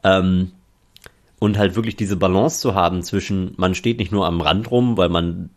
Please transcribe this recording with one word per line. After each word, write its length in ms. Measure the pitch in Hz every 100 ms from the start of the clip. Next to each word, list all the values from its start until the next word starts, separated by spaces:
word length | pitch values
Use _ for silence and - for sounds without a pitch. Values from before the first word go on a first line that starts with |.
Ähm, 500 | 98 95 92 92 92 - _ _ _ - - _ _ _
und 180 | 107 104
halt 180 | 101
wirklich 220 | 101 113 110
diese 200 | 101 98
Balance 440 | 92 95 110 -
zu 140 | -
haben 280 | 98 87 90
zwischen, 520 | 85 101 - 98 92 -
man 180 | 92
steht 240 | 92 117 117
nicht 140 | 98
nur 140 | 104 87
am 160 | 85
Rand 280 | 76 92 113
rum, 280 | 123 123 107
weil 100 | 87
man 400 | 85 85 87 85